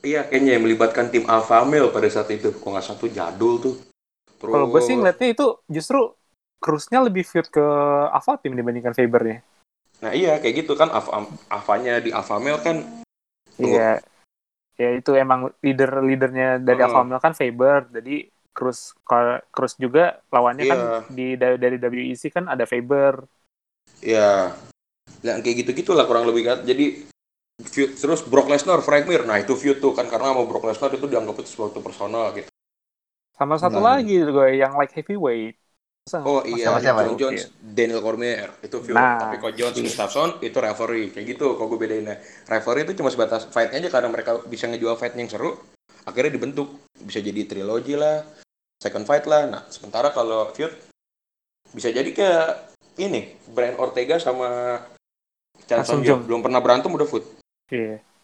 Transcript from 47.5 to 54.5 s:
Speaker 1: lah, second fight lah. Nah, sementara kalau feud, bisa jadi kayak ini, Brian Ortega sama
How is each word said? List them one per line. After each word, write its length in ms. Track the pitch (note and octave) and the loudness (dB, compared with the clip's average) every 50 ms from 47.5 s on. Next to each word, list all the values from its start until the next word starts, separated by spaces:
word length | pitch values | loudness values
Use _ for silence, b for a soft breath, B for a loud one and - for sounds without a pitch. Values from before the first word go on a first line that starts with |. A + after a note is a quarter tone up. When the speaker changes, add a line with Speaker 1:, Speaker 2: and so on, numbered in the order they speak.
| - G2 G2 G2+ A2 A#2+ A#2+ C3 C#3+ D3 | -8 -8 -6 -4 -4 -4 -4 -4 -2 0
Speaker 1:
lah, 240 | D3 D3+ D3+ D3+ D3+ - B B B _ _ _ _ _ _ _ | 0 0 0 -2 -6 -12 B B B _ _ _ _ _ _ _
second 240 | - G#2 - G#2 G#2+ | -10 -8 -8 -6 0
fight 240 | G#2 C#3+ D3+ D3+ | 2 2 2 2
lah. 200 | D3+ D3+ D3+ D3 | 2 2 2 2
Nah, 140 | C3+ G2+ - - | 0 -6 -10 -12
sementara 480 | - - - - G#2 G2 A2+ C3 D3 C#3+ | -18 -20 -20 -16 -6 -2 0 0 0 0
kalau 320 | C3 A#2 A2+ A2 A2 G#2+ G#2+ - | 0 -2 0 0 -2 -2 -4 -4
feud, 160 | - D#3 E3 D#3+ - - _ _ _ _ _ _ _ _ _ _ _ _ _ _ _ _ _ - | -8 -8 -8 -8 -14 -20 _ _ _ _ _ _ _ _ _ _ _ _ _ _ _ _ _ -16
bisa 160 | A#2 G#2+ A#2+ | -4 -4 -2
jadi 160 | A2+ B2+ C3+ | 0 0 -2
kayak 400 | - - - G3+ F#3+ E3+ E3 D#3+ D#3+ D#3 - - - _ _ _ _ _ | -2 0 0 2 4 4 2 2 0 -4 -6 -10 -20 _ _ _ _ _
ini, 400 | - F#3+ G3+ D#3 A2 F#2+ - - - _ A#2 | -8 -6 -4 -4 -6 -8 -10 -20 -20 _ -8
Brian 240 | A#2 B2 B2 A#2+ B2+ | -2 -2 -2 -2 -2
Ortega 400 | - B2+ B2 - B2 B2 C3+ D#3+ | -4 -4 -4 -2 -4 -2 0 -2
sama 640 | E3+ E3 B2+ B2+ B2+ B2+ B2 | 0 0 -2 -2 -2 -4 -4